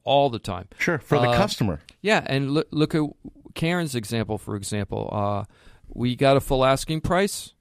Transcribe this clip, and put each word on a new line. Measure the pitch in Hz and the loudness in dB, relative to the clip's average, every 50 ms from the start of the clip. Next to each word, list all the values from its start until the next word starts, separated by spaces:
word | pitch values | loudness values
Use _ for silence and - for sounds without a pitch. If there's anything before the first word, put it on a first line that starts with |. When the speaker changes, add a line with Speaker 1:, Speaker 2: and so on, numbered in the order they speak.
| _ | _
Speaker 1:
all | - 135 143 143 139 | 2 2 4 4 2
the | 117 104 | 0 -4
time. | - - 92 92 92 - - - | -6 -8 -8 -8 -10 -12 -10 -6
Speaker 2:
Sure, | - 185 170 135 | -4 -2 -2 -2
for | - - 147 143 | 0 0 2 4
the | 123 120 | 4 4
Speaker 1:
Uh, | 120 | 4
Speaker 2:
customer. | 120 196 208 - - 127 101 80 76 - - - _ | 4 2 2 0 0 0 0 -2 -4 -8 -14 -18 _
Speaker 1:
Yeah, | - 196 220 165 - | 0 0 2 2 2
and | - 135 139 139 135 143 | 0 -2 -2 0 0 0
loo-, | 160 - - - | 0 -2 0 0
look | 147 156 151 - | 0 0 2 2
at | 160 151 - - - - - - - - - - | 0 -2 -2 -6 -10 -18 -20 -20 -20 -20 -18 -8
Karen's | - 165 165 180 180 170 147 127 | -4 -2 0 0 0 -2 -2 -4
example, | 120 104 - 117 113 107 104 107 104 | -6 -4 -4 -2 -2 -2 -2 -4 -6
for | - 107 107 | -6 -6 -8
example. | 101 101 - 104 104 101 - 110 107 104 - - | -6 -6 -6 -4 -4 -4 -4 -4 -6 -4 -4 -4
Uh, | 104 101 101 101 101 101 - _ _ _ - - - - - | -2 -2 -2 -2 -4 -6 -10 _ _ _ -20 -20 -20 -20 -14
we | - - 120 123 123 | -8 -4 -2 -2 0
got | 120 143 135 139 | 2 4 6 6
a | 135 | 4
full | - - 139 131 127 | 4 2 2 2 4
asking | 131 135 135 - - 156 156 - | 4 4 2 0 -4 -6 -4 -2
price. | - 175 180 196 202 - - - - - _ | 0 0 2 0 0 -2 -6 -12 -14 -18 _